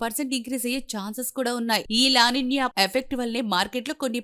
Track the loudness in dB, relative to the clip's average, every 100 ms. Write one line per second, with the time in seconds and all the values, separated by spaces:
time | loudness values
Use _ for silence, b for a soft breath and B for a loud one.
0 | -4 -4 -4 -4 -4 -4 -2 -4 -4 -8
1 | -8 -8 -6 -4 -2 -2 0 0 2 4
2 | 6 6 6 4 0 0 0 2 2 2
3 | -2 -2 -2 -2 0 0 0 -2 -6 -4
4 | -4 -4